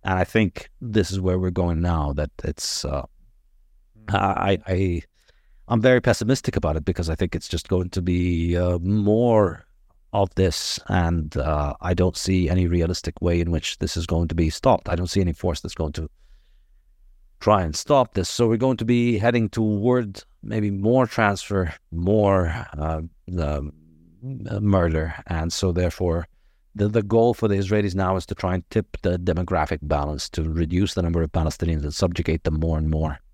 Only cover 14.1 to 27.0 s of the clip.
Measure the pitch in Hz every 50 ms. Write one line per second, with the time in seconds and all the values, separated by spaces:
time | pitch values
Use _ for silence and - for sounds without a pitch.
14.1 | 85 82 85 78 80 85 82 80 - - - 135 113 - - - 90 82 92 90
15.1 | - 101 95 87 80 - - 90 85 - - - - - 82 76 76 - 80 76
16.1 | _ _ - - - - _ _ _ - _ _ _ _ _ _ _ _ _ -
17.1 | - _ _ _ _ _ - 104 107 98 90 80 76 - - - 151 135 123 -
18.1 | _ 98 90 - - - 120 113 113 107 123 131 127 104 113 113 123 120 120 120
19.1 | 117 98 104 120 120 120 113 101 - 113 110 107 104 101 104 120 123 127 117 101
20.1 | 95 - - _ _ _ - 104 107 110 104 104 98 95 98 110 123 131 127 107
21.1 | - - 113 101 101 95 - - 101 95 92 78 - - _ _ - 82 87 92
22.1 | 104 110 104 98 98 95 87 80 78 - - - - 73 76 78 80 78 80 85
23.1 | _ _ _ - 90 87 80 73 76 73 73 73 - 78 78 80 80 78 82 _
24.1 | _ _ 123 131 135 123 104 - - 101 104 104 98 95 85 82 80 78 80 80
25.1 | 80 - - - 85 82 80 82 - - - 92 85 87 90 87 - - 95 87
26.1 | 82 85 85 - _ _ _ _ _ _ _ _ _ 104 101 104 104 117